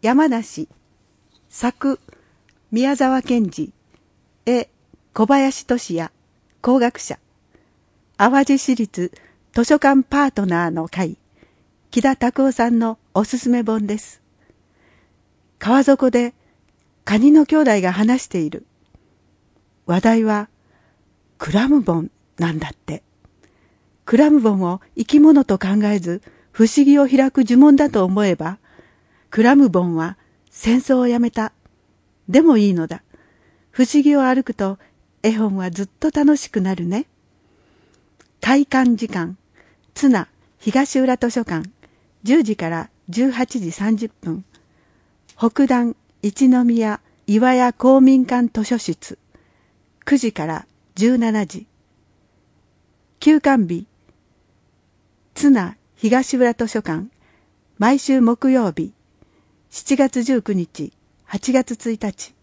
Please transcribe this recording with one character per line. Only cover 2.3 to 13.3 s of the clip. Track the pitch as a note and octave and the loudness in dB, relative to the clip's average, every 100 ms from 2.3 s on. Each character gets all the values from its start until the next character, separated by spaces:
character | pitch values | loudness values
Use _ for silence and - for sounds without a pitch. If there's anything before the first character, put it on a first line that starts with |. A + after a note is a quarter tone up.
| _ _ _ _ | _ _ _ _
宮 | A3 C4 C#4+ | -2 -2 0
沢 | C4 C4 | 0 -2
賢 | - B3 G3+ | -2 -2 -2
治。 | - D#3 _ _ _ _ _ _ _ - | -6 -12 _ _ _ _ _ _ _ -4
絵、 | B3 - _ _ _ _ | -4 -4 _ _ _ _
小 | - A3 | -4 2
林 | C#4 C4+ C4 - | 2 2 -4 -6
俊 | B3 - E3 | -6 -4 -8
也。 | D#3+ _ _ _ _ _ | -8 _ _ _ _ _
工 | - C4 | 0 0
学 | A#3+ - | 0 -4
者。 | - - _ _ _ _ _ _ _ _ _ _ | -14 -16 _ _ _ _ _ _ _ _ _ _
淡 | G#3 C4+ C#4 | 2 2 2
路 | C#4 | 0
市 | - B3 | 0 -4
立 | G#3+ - F3 - _ _ _ | -4 -6 -10 -10 _ _ _
図 | - | -4
書 | A#3 D4 | 0 2
館 | C#4 C4+ | 4 2
パ | B3+ C#4 C#4+ | 0 -2 -2
ー | |
ト | - G3+ | -2 -4
ナ | E3+ E3+ | -2 -4
ー | |
の | E3 E3 | -6 -8
会。 | - F3 E3 _ _ _ _ _ _ _ | -6 -8 -8 _ _ _ _ _ _ _
木 | - | -2
田 | C4+ C4 | -2 0
拓 | A#3+ - | -4 0
夫 | C4+ | -2
さ | B3 A#3 | 0 0
ん | A#3 | 0
の | A3+ A3 _ | -2 -6 _
お | - | -4
す | G#3+ | -4